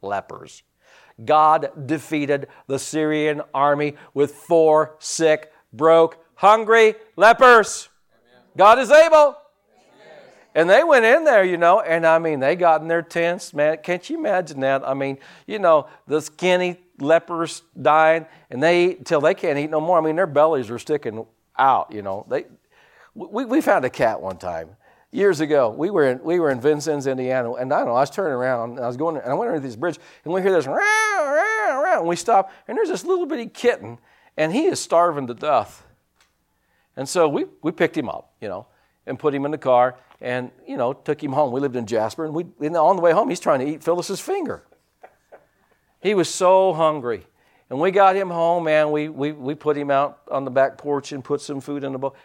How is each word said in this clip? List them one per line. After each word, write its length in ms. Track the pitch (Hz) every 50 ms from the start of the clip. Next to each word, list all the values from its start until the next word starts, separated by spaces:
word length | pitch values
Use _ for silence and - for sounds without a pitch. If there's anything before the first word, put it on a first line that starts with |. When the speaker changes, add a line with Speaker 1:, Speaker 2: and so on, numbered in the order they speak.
Speaker 1:
lepers. 640 | - 98 101 98 - - - - - 76 - - _ _ _ _ _ _ _ _ _ _ _ - 113
God 640 | 110 147 151 156 156 156 165 147 135 - - 139 123
defeated 600 | 151 156 - - 160 151 147 135 143 139 135 - - - _ -
the 100 | 135 135
Syrian 640 | - - - 156 156 156 156 151 151 151 151 147 147 - -
army 420 | 135 139 143 147 143 147 147 143 - - - -
with 220 | 135 147 143 -
four 600 | - - - 175 165 160 156 151 156 156 156 - -
sick, 520 | - - - - 160 160 156 151 - - _ _ _ _ -
broke, 500 | 113 151 160 165 165 165 165 165 - _ _ _
hungry 580 | - - 196 214 220 226 208 226 226 220 220 214 - - _ _
lepers. 720 | - 180 220 233 233 262 254 240 226 202 - - - - - _ _ _ _ _
Speaker 2:
Amen. 300 | _ _ _ _ _ _ _ _
Speaker 1:
God 240 | 131 185 208 226 254
is 120 | 262 208
able. 440 | 277 311 320 330 320 311 294 285 247 - - _ _ _ _ _ _
Speaker 2:
Yes. 460 | _ _ _ _ _ _ - - - - - _ _ _ _ -
Speaker 1:
And 160 | 143 165 175
they 140 | 190 247 330
went 220 | 339 294 254 226
in 180 | 220 247 330 -
there, 200 | 302 254 208 190
you 140 | 185 180 165
know, 220 | 170 170 180 220
and 240 | 214 165 165 170 165
I 140 | 160 160 165
mean, 200 | 170 160 156 139
they 160 | 127 139 165
got 260 | 180 175 170 160 156
in 60 | 156 165
their 140 | 165 170
tents, 500 | 165 165 - 170 170 170 175 180 - -
man. 280 | - 147 147 151 160 160
Can't 260 | - - 175 180 - -
you 120 | 294 233
imagine 400 | 214 214 196 180 165 147 156 135
that? 280 | 135 135 135 135 - -
I 60 | 135
mean, 240 | 139 139 139 135 135 - - - - _ -
you 100 | 202 214
know, 300 | 196 170 160 151 131 - - - _
the 160 | - 135 156
skinny 560 | 151 - - - 175 180 180 180 180 180 175 175 _ _ _ -
lepers 640 | 139 143 160 165 165 - 180 165 165 151 - - - _ _ -
dying, 480 | 131 151 147 156 160 156 160 165 160 - - _ _ _
and 100 | 123 123
they 240 | 143 165 175 175 175
eat 200 | 180 175 - 127
till 160 | - 170 151
they 120 | 139 156 190
can't 240 | - - 175 143 143
eat 140 | 147 156
no 100 | 160 156
more. 160 | 156 170 180 165
I 40 |
mean, 140 | 160 156 156
their 120 | 165 190 170
bellies 420 | 143 143 151 160 165 139 127 101
are 100 | 120 117
sticking 460 | - - 151 143 - 120 104 110 113 - _ _ _ _ _ -
out, 340 | 131 139 127 104 82 -
you 100 | 110 107
know. 240 | 98 98 95 101 - -
They, 160 | - 143 - - _ _ _ _ _ _ _ _ _ _ _ _ _
we, 320 | - 180 - 202 220 269
we 160 | 220 240 311
found 240 | - - 202 175 131
a 40 | 127
cat 320 | - - 139 113 107 -
one 160 | - 95 95 -
time. 320 | - 90 87 82 82 80 95 _ _ _ _ _ _ _
Years 280 | - 170 196 202 180 139
ago, 300 | 156 143 151 143 127 113
we 200 | 107 - 147 190
were 160 | 208 185 147 131
in, 140 | 123 131 -
we 160 | 151 170 180
were 120 | 165 147
in 80 | 135 123
Vincennes, 480 | 113 147 151 147 139 160 151 143 131 135
Indiana, 460 | 131 131 131 127 127 131 123 117 120
and 200 | - 127 131 143
I 40 | -
don't 100 | 277 -
know, 80 | 117
I 60 | 123
was 80 | 139 143
turning 240 | - - 196 165 135
around, 380 | 123 123 131 131 120 113 120
and 80 | 120 127
I 60 | 120 120
was 100 | 123 123
going, 200 | 151 165 160 139
and 80 | 117
I 80 | 120 135
went 160 | 170 233 233
underneath 140 | 180 156 135
this 140 | 135 113 107
bridge, 200 | 139 175 156 - - - - _ -
and 80 | 151 170
we 80 | 190
hear 100 | 185 196
this, 160 | 190 170 143 127
"Rah, 80 | 156
rah, 1040 | 269 403 415 427 440 440 427 415 381 302 277 285 302 370 440 440 440 427 381 277 262
rah," 200 | 285 370 359 240
and 80 | 170 165
we 100 | 175 175
stop, 340 | - - 226 196 190 190 - _ _ -
and 100 | 220 285
there's 120 | 453 320
this 160 | - 190 -
little 200 | 330 370 359 349
bitty 220 | 277 320 254 233 -
kitten, 520 | - - - 240 220 - - 107 120 117 _ _ _ _ _ _ _
and 160 | - 156 156
he 140 | 170 254 320
is 160 | 392 - -
starving 460 | - - - 165 170 175 156 143 135 117
to 60 | 120
death. 520 | 110 - 151 143 120 104 - - - _ _ _ _ _ _ _ _ _ _ _ _ _ _ _ _ _ _ _ _ _ _ _ -
And 100 | 135 135
so 200 | - 185 165 156
we, 160 | 143 220 330 - - _
we 100 | - 151
picked 240 | 160 - 175 160 -
him 140 | 160 135 107
up, 240 | - - - _ _ _
you 80 | - 104
know, 180 | 92 95 117 _ _ _ _ _ _ _ _
and 120 | - 135 120
put 160 | - 151 139
him 120 | 143 139
in 60 | 147
the 60 | 156 151
car, 400 | - 139 127 123 123 127 123 - _ _ _ _
and, 320 | - 123 123 127 123 123 - _ _ -
you 80 | -
know, 180 | 269 123 120 143
took 300 | - - - 147 143 -
him 80 | 143
home. 200 | 131 147 151 135
We 100 | 117 135
lived 140 | 139 139 120 123
in 80 | 117
Jasper, 400 | 98 117 110 107 113 - - 160
and 80 | 156 147
we, 120 | 160 175 180 - -
and 160 | 147 151 170
on 220 | 170 151 165 196 185
the 40 |
way 120 | 170 175 160
home, 160 | 185 - -
he's 100 | 170 175
trying 200 | - 190 156 135
to 80 | 123 147
eat 160 | 156 151 -
Phyllis's 360 | - 170 175 170 - 196 -
finger. 440 | - - 381 403 339 247 - - - _ _ _ _ _ _ _ - - _ _ _ _ - - _ _ _ _ _ _ _ _ _ _ _ _
He 140 | - 185 214
was 140 | 190 165 -
so 440 | - - 190 180 190 190 190 190 170
hungry. 520 | 156 165 156 151 151 123 120 117 95 82 _ _ _ _ _ _ _ _ -
And 100 | 127 135
we 120 | 156 190
got 240 | 180 202 196 190 190
him 140 | 196 196 185
home, 340 | 175 170 165 170 170 175 165
man. 280 | 156 151 151 151 151
We, 180 | 151 151 151 156
we, 240 | 156 127 139 147 156
we 200 | 147 127 135 156
put 220 | 151 - 151 151
him 160 | 143 143 143
out 300 | 139 135 143 143 - _ _ -
on 140 | - 135 139
the 60 | 135
back 260 | 123 135 135 135 - -
porch 340 | - 147 147 139 135 -
and 120 | 151 139 127
put 180 | - 147 139
some 180 | - - 147 139
food 240 | 127 - 147 143 135
in 80 | 135
the 80 | 135 131
bowl. 160 | 131 135 135 - _